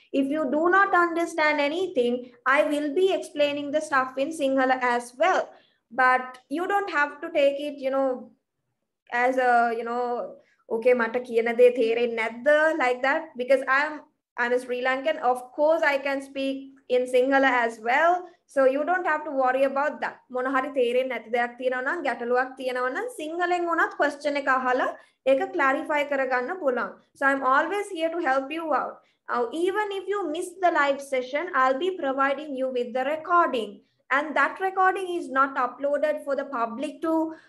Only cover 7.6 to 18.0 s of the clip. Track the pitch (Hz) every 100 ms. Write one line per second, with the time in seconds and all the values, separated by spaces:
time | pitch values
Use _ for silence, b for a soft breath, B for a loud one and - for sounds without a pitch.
7.6 | 294 277 262 269 269 240 - _ _ _
8.6 | _ _ _ _ - 240 247 269 247 240
9.6 | 233 233 233 240 247 240 185 - b b
10.6 | b 226 247 247 226 247 247 226 226 233
11.6 | 247 247 226 233 240 226 226 233 254 302
12.6 | 311 311 254 247 254 311 320 240 247 269
13.6 | 269 269 302 302 - _ _ - 240 247
14.6 | 262 247 262 262 277 311 247 247 - -
15.6 | 302 330 311 277 269 277 269 277 269 269
16.6 | 269 - - 247 247 254 254 277 269 247
17.6 | 233 226 220 262